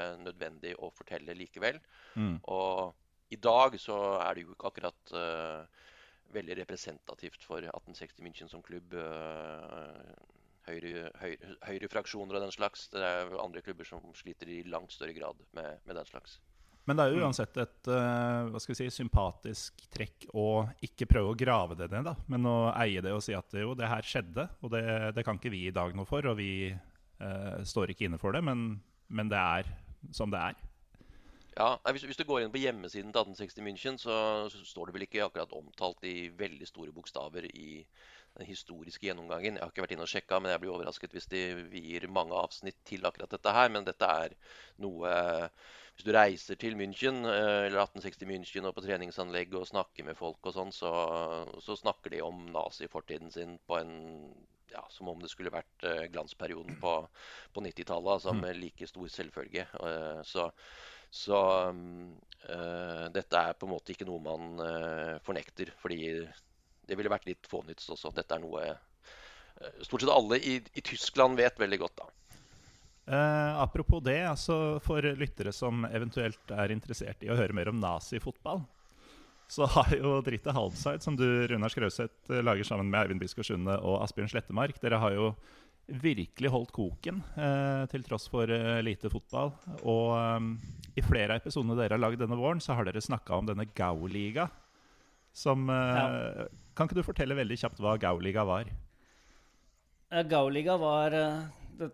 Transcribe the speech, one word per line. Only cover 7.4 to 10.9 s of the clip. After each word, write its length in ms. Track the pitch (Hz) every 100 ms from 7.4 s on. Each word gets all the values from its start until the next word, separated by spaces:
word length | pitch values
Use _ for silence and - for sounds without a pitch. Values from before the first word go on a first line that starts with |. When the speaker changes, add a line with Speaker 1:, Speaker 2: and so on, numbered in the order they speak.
Speaker 1:
for 220 | - 82
atten 300 | 82 - - 87
seksti 260 | 80 -
München 280 | 90 - 82
som 120 | 85
klubb. 300 | - 87 87
Eh, 1200 | 87 80 80 80 78 78 78 80 80 76 - - - - _ _ _
høyre, 460 | - 82 85